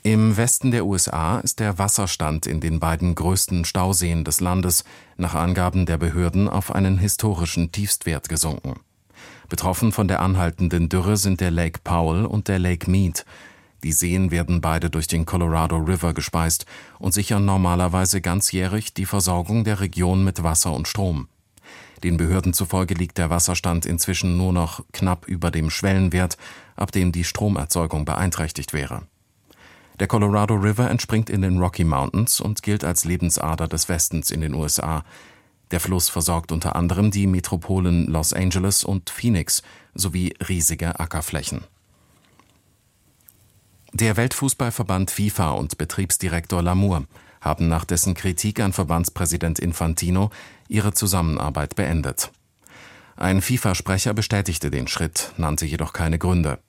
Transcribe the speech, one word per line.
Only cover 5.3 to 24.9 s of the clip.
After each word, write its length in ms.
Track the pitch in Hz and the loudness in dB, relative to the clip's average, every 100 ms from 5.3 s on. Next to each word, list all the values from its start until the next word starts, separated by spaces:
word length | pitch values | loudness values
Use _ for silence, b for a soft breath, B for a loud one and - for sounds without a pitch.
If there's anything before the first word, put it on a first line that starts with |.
| 85 | 0
Angaben 500 | 85 92 90 90 85 | 0 2 2 2 0
der 120 | 82 | 0
Behörden 500 | 85 82 87 92 101 | 0 0 0 2 2
auf 260 | 98 - | 0 -2
einen 240 | - 95 95 | 0 2 2
historischen 760 | 98 - 107 87 85 87 82 | 0 0 0 0 -2 0 -2
Tiefstwert 560 | - 101 - - 73 - | -2 -2 -2 -2 -4 -4
gesunken. 500 | 78 78 71 65 62 _ _ _ B B B B | -2 -2 -4 -8 -10 _ _ _ B B B B
Betroffen 420 | 87 92 90 113 | -2 -2 2 0
von 160 | 104 98 | 2 0
der 140 | 95 | 2
anhaltenden 680 | 95 92 85 - 90 87 82 | 2 2 0 0 0 2 2
Dürre 300 | 92 90 104 | 2 2 2
sind 240 | 101 92 | 2 0
der 100 | 90 | 0
Lake 300 | 85 85 - | 0 -2 -4
Powell 420 | - 85 82 85 110 | -2 2 2 2 0
und 220 | 104 - | -2 0
der 100 | 95 | 0
Lake 300 | 90 87 - | 2 0 2
Mead. 360 | 92 92 - - B B B B B | 2 2 -2 -12 B B B B B
Die 80 | 76 | -2
Seen 400 | 78 87 92 92 | -2 0 2 2
werden 300 | 85 82 87 | 0 0 0
beide 280 | 80 80 82 | 2 0 0
durch 180 | 80 80 | -2 -2
den 180 | 85 82 | -2 0
Colorado 500 | 92 85 82 82 82 | 0 0 2 0 0
River 380 | 78 90 85 | 0 0 0
gespeist 520 | 82 - 85 82 - - B B B | -2 -2 0 0 -2 -6 B B B
und 140 | 95 | -2
sichern 300 | 95 101 104 | -2 0 2
normalerweise 760 | 101 95 90 87 90 92 92 98 | 4 4 4 4 2 2 2 0
ganzjährig 720 | 87 92 - 92 92 107 - | 0 0 0 -2 -2 -2 -4
die 120 | - 95 | -6 -2
Versorgung 600 | 101 92 90 85 113 107 | 0 0 0 0 0 0
der 160 | 101 | 0
Region 420 | 98 87 90 95 | -2 0 2 4
mit 180 | 95 - | 2 0
Wasser 320 | 82 78 90 | 0 2 0
und 140 | 69 80 | -2 -4
Strom. 400 | - 95 76 - _ _ _ B B B B | -2 -2 -2 -6 _ _ _ B B B B
Den 120 | 90 82 | 0 2
Behörden 380 | 82 92 92 | 2 2 2
zufolge 400 | 87 92 92 92 | 0 0 0 0
liegt 240 | 87 87 - | -2 -2 0
der 120 | 82 | 2
Wasserstand 560 | 85 87 87 90 85 - | 2 2 0 0 0 0
inzwischen 520 | 85 - 90 92 87 | -2 0 0 0 2
nur 160 | 92 | 2
noch 320 | 87 82 - - | 2 0 -6 -14